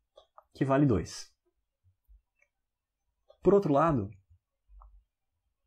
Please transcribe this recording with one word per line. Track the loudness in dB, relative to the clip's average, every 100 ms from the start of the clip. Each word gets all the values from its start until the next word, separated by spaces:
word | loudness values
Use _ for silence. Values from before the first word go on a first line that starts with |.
| _ -20 _ -20 _
que | -6 -2
vale | 0 2
dois. | 0 -4 -14 -20 _ _ _ _ _ _ _ _ -20 _ _ _ _ _ _ _ _ _ _ _ _
Por | 2
outro | 2 2
lado, | 2 2 0 -4 -12 _ _ _ _ _ -20 -20 -20 _ _ _ _ _ _